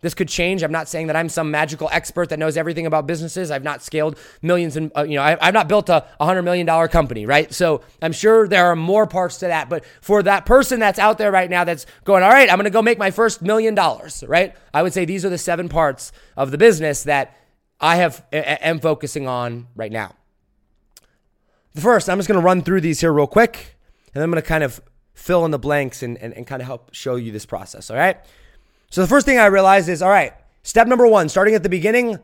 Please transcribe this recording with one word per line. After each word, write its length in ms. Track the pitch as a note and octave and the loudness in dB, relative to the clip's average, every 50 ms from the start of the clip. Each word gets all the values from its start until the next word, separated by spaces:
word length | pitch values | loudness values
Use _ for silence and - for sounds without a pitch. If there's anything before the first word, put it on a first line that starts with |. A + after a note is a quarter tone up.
this 120 | - E3 - | -6 -8 -4
could 140 | - F#3 D3+ | -4 -6 -6
change. 360 | - - F3 F3 F#3+ F#3+ D#3+ | -4 -4 -2 -2 -2 -4 -4
I'm 80 | D3+ | -4
not 180 | D#3 E3 D#3 - | -4 -6 -8 -6
saying 180 | - E3+ D#3+ D#3+ | -8 -8 -6 -4
that 80 | D3+ | -4
I'm 140 | D#3+ E3 E3 | -4 -4 -4
some 200 | - - D#3+ D3+ | -4 -6 -6 -4
magical 380 | D3+ D3+ D#3 D3+ D#3 D3 D#3 D#3 | -2 -2 -4 -4 -6 -8 -6 -4
expert 360 | C#3+ E3+ - - - - F3 E3 | -4 -4 -6 -6 -6 -6 -4 -4
that 80 | D#3+ D3+ | -4 -4
knows 200 | D#3+ D#3 D3+ D#3+ | -4 -4 -4 -4
everything 280 | E3 D#3+ E3+ D3+ E3 | -4 -4 -6 -6 -4
about 220 | E3 D#3 D#3 D3 C#3 | -2 -2 -2 -2 -2
businesses. 420 | E3+ D#3 D#3+ E3 - F#3+ F#3 D#3+ | -6 -6 -6 -10 -8 -10 -8 -6
I've 140 | D3 C#3 C3+ | -8 -8 -6
not 180 | D3+ D3 C3+ | -8 -10 -10
scaled 380 | - - - D#3 D3+ D#3 D3 - - - - _ | -12 -8 -4 -4 -4 -4 -6 -8 -20 -20 -20 _
millions 340 | - D#3+ F3 F3+ F3 E3 C3 | -2 0 0 0 0 -2 -4
and, 160 | D#3+ D#3+ D3+ - C#3+ | -6 -8 -6 -4 -4
uh, 60 | D3 | -4
you 120 | D#3 D3+ | -2 -2
know, 60 | C#3+ | 0
I, 160 | C#3 D3+ E3 D#3+ | 0 0 0 2
I've 140 | - E3+ F#3+ | 0 2 2
not 160 | A3 G3 D3+ | 2 0 2
built 180 | F#3 G#3 G3+ - | 0 0 2 2
a 180 | F3 D#3 - - - _ | 2 2 2 0 -8 _
hundred 220 | D3 D#3+ F#3 F#3 | -2 0 0 0
million 240 | F3 F3 F3+ F3+ F3 | 0 -2 -2 -2 0
dollar 240 | E3 D#3+ E3 E3 E3 | 0 2 2 0 2
company, 360 | - E3+ D#3 B2 A#2+ A2 G#2 | 2 0 0 0 -4 -8 -4
right? 260 | G#2+ C3+ D3 D#3 - - | 0 0 0 0 0 -4
So 280 | - F3+ E3 D3 C#3 - - _ _ | -2 0 0 0 -2 -4 -12 _ _
I'm 100 | - E3 | -6 -6
sure 340 | E3 - - G#3+ A3 A3+ G#3+ | -6 0 2 4 6 6 4
there 200 | G3 G3+ F#3+ F3 | 4 2 2 4
are 100 | F3 E3+ | 4 2
more 320 | E3 D#3+ E3+ F#3+ G#3+ G#3+ - | 0 -2 0 0 0 0 0
parts 300 | - F#3 F#3 F3 - - | -2 -4 -4 -4 -6 -8
to 100 | - F3+ | -6 -4
that. 220 | E3+ D#3 D3 B2 | -4 -4 -4 -6
But 160 | E3+ D#3 - - - _ | -8 -8 -8 -12 -20 _
for 200 | _ - G3+ G#3 | _ 0 0 2
that 240 | G3 G3+ G3+ G3 - | 2 2 0 0 2
person 360 | - A#3+ C4+ C4+ - C4 A#3 | 4 4 4 4 4 0 0
that's 180 | A3 G#3 F#3+ - | 2 0 2 4
out 180 | G3 G#3+ G#3+ A3 | 2 2 2 2
there 140 | G#3+ G3+ | 0 2
right 180 | F#3+ F#3+ F#3 F3 | 2 2 0 2
now 140 | F3+ F3 F3 | 0 -2 0
that's 220 | E3+ E3+ D#3 - - - _ _ | -2 -4 -6 -8 -20 -20 _ _
going, 180 | - G3 F#3 | 2 4 4
"All 80 | F#3 G3 | 6 8
right, 220 | A#3+ C4+ C4 G#3+ | 8 8 8 6
I'm 60 | F3+ F#3 | 4 2
gonna 120 | G3+ G#3+ | 2 0
go 120 | F3+ A3+ | 2 2
make 180 | A3+ A3+ A#3 A#3 | 2 2 0 0
my 120 | G#3+ F#3+ | -2 -4
first 300 | F3+ - A3+ A3+ A3 - | 0 0 0 0 0 -4
million 320 | D#3+ F3+ G#3+ A3 A3+ A3 G#3+ | -4 -2 -2 0 0 0 0
dollars," 520 | G3+ F#3 D#3+ B2+ - - D#3 - - - A2+ | 2 0 0 0 -4 -10 -16 -16 -16 -8 0
right? 260 | C3+ E3+ F#3+ F#3+ - - _ _ - | 2 2 2 0 -4 -18 _ _ -2
I 100 | C#3+ E3+ | -2 0
would 80 | F#3 | 0
say 140 | - G3 F3+ | -2 -4 -4
these 200 | D#3 F#3 G3 E3+ | -4 -4 -4 -4
are 40 | G3 | -4
the 80 | F3+ E3+ | -6 -4
seven 320 | - - E3+ E3 F3+ E3+ | -4 -4 -4 -4 -4 -4
parts 420 | B2+ D#3+ D#3+ D3 C3+ - - - - - _ _ _ | -2 0 0 0 0 -4 -12 -20 -20 -20 _ _ _
of 160 | - C#3 C3+ | -6 -4 -4
the 60 | C3 D3 | 0 4
business 460 | G3 A#3 G#3 D3+ D#3+ D3+ C#3+ - - | 4 4 4 4 0 -4 -4 -4 -4
that 340 | C#3+ D3 C#3 C3 - _ _ _ _ _ _ _ _ _ _ | -2 -2 -2 -2 -4 _ _ _ _ _ _ _ _ _ _
I 160 | - D#3 E3+ | 0 2 2
have, 300 | F3 F3+ E3 C3+ - - _ - | 4 2 0 -2 -6 -18 _ -8
a-, 40 | D3+ | -6
a-, 280 | D3 C#3 D3 D3 - D#3+ | -4 -4 -6 -4 -2 -4
am 140 | E3 D#3 | -4 -2
focusing 440 | C3 E3 D#3 D3+ - C#3 - D3+ C#3 | -2 -2 -2 -2 -6 -10 -10 -8 -8
on 420 | C3 B2+ B2 B2 A#2+ A#2 A#2+ A#2+ A#2+ _ | -6 -6 -6 -6 -8 -8 -12 -16 -18 _
right 180 | A2 A2 G#2+ | -12 -12 -8
now. 240 | G#2+ A2 G#2 F#2 - _ _ _ _ _ _ _ _ _ _ _ _ _ _ _ _ - _ _ _ _ _ _ _ _ _ _ _ _ _ _ _ | -8 -8 -8 -8 -12 _ _ _ _ _ _ _ _ _ _ _ _ _ _ _ _ -20 _ _ _ _ _ _ _ _ _ _ _ _ _ _ _
The 60 | D3+ | -4
first, 280 | C#3+ A3+ A#3+ G#3 D#3+ - | 0 2 2 2 2 0
I'm 80 | F#3 G3 | -2 -2
just 100 | F#3+ D#3+ | 0 0
gonna 140 | G#3+ F#3 | 0 2
run 200 | E3+ F#3 F#3 F#3 | 4 2 2 2
through 200 | - - F3+ F#3+ | 0 -2 -2 0
these 180 | D#3 E3 D#3 - | 0 -2 -2 0
here 140 | - E3 D#3 | 0 0 2
real 120 | D3 D3 | 2 0
quick, 520 | C#3 - G#3 A#3 A#3 - - - - _ _ _ _ _ _ _ _ _ | 0 2 2 2 2 0 -8 -20 -20 _ _ _ _ _ _ _ _ _
and 80 | C#3 | -6
I'm 80 | D3+ E3 | -4 -2
gonna 120 | E3+ E3 | -2 -4
kind 240 | D#3 - E3 D#3 D3+ | -4 -2 -2 -2 -2
of 160 | C3 A#2 - _ _ _ _ _ _ _ | -4 -6 -10 _ _ _ _ _ _ _
fill 320 | _ - - F3+ F3 E3 | _ -6 -2 0 0 0
in 60 | E3 | 0
the 80 | D3+ C#3 | -4 -4
blanks 440 | A#2 C#3+ D3 D3 C#3 C3 A#2+ - - | -4 -2 -2 -2 -2 -4 -8 -12 -12
and, 140 | A#2+ A#2+ - | -12 -12 -12
and, 160 | - A#2 - | -14 -16 -16
and 120 | - A#2+ | -16 -16
kind 160 | - C#3 B2+ | -14 -12 -12
of 40 | B2 | -12
help 280 | B2+ C3 A#2+ _ _ _ | -12 -14 -16 _ _ _
show 220 | - - C3+ B2 | -12 -8 -6 -6
you 160 | B2 A#2+ A2+ | -6 -6 -8
this 140 | G#2+ G#2+ - | -10 -12 -12
process, 440 | - - G2 F#2+ - - - F#2+ - | -10 -12 -12 -12 -14 -20 -20 -16 -10
all 60 | A2 | -4
right? 220 | B2 D#3 F#3+ F3+ - - _ _ _ _ - _ _ _ _ _ _ _ _ | 0 0 0 0 -2 -10 _ _ _ _ -20 _ _ _ _ _ _ _ _
So 120 | - - | -2 -2
the 60 | F#3+ F3 | 0 4
first 180 | B3+ C#4+ - | 4 4 4
thing 140 | - C4+ B3 | 4 4 6
I 80 | A3 G3+ | 6 6
realized 420 | F#3+ G3 F#3+ F#3+ G3 G3 F3+ D#3+ | 6 6 6 6 6 4 4 0
is, 140 | F3+ D3 F3+ | -4 -2 2
all 60 | F#3 | 2
right, 240 | G3+ G3 D#3 A#2+ - - _ _ _ _ | 4 4 2 0 -6 -16 _ _ _ _
step 260 | _ - - A3 A#3 A#3 | _ -2 2 2 4 4
number 200 | B3+ B3 B3 A#3 | 4 4 6 6
one, 200 | A3 G3+ F3 D#3 | 6 6 4 2
starting 280 | - G3 F#3+ G#3+ A3 | 0 2 2 2 2
at 80 | G#3+ E3 | 0 0
the 60 | G3 | -2
beginning 500 | F3+ F#3 D#3+ G#3 A3 B3 B3 A#3 G#3+ F3 | -4 -2 -2 0 0 2 0 -2 -4 -8